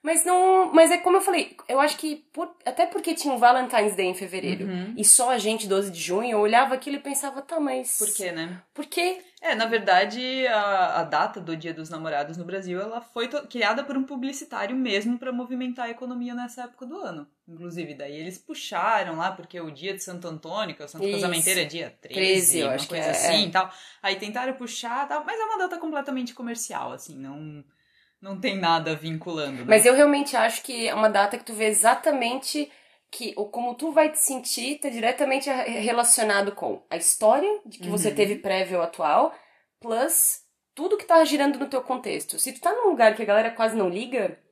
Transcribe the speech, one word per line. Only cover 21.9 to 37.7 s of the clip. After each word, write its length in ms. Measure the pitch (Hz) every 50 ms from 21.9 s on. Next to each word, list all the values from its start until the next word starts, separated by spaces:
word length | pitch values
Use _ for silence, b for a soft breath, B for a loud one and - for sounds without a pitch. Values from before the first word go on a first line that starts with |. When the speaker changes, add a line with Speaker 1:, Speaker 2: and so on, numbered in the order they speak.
| _ _
Speaker 2:
treze, 140 | _ - - 190
Speaker 1:
Treze, 400 | 190 190 190 190 175 - 170 165
eu 80 | 143 139
Speaker 2:
uma 60 | 131
Speaker 1:
acho 100 | 139 - -
que 60 | 170
Speaker 2:
coisa 140 | 165 156 156
Speaker 1:
é, 20 |
Speaker 2:
assim 340 | - - 165 165 165 220 208
Speaker 1:
é. 20 | 165
Speaker 2:
e 20 |
tal. 200 | 175 190 185 185 B B B B B B
Aí 140 | - 196 196
tentaram 380 | 196 214 208 220 247 254 262 262
puxar, 520 | 262 247 233 - - 240 233 240 262 285
tal, 180 | 285 294 302 302
mas 120 | 370 440 440
é 60 | 440
uma 140 | 440 440 392
data 180 | 370 349 339
completamente 560 | 330 320 311 311 285 277 285 262 262 247 240
comercial, 600 | - - 240 233 233 233 - - - 147 131 123
assim, 260 | 127 131 - - 147 135
não, 440 | 135 135 139 147 156 151 151 147 143 _ _ _ _ _ _ _ _ _ _ _
não 180 | - 196 196 185
tem 200 | 190 220 196 196
nada 360 | 185 165 165 165 160 160 156
vinculando, 680 | 143 151 165 160 156 - 180 165 156 147 139 - -
né? 40 | 247
Speaker 1:
Mas 200 | 247 214 214 208
eu 80 | 247 254
realmente 420 | 277 294 294 285 285 285 - -
acho 260 | 233 220 226 226 -
que 240 | - - 247 233 226
é 80 | - -
uma 140 | 208 220 220
data 300 | 208 202 202 202 240 226
que 60 | -
tu 100 | - 220
vê 100 | 208 220 214
exatamente 1040 | 214 208 208 226 247 - - 320 285 262 240 233 247 277 - - - 294 294 b b b b b b b b _
que 220 | - - 233 214 -
o 120 | - 208
como 280 | 208 - 233 240 247 240
tu 160 | - 294 320
vai 180 | 285 320 302 302
te 60 | 311 -
sentir 580 | - - 269 254 254 - - 247 233 269 294 294
tá 120 | - 277
diretamente 580 | 233 233 220 233 254 - 285 269 262 277 277 285
a-, 140 | 262 254
relacionado 920 | 247 233 233 226 208 233 240 240 233 233 - - 220 214 202 202 202 202
com 300 | 202 - 170 120 101 - _ _
a 80 | - -
história 500 | - - - - 220 214 240 285 370 415 427 415 _
de 140 | 220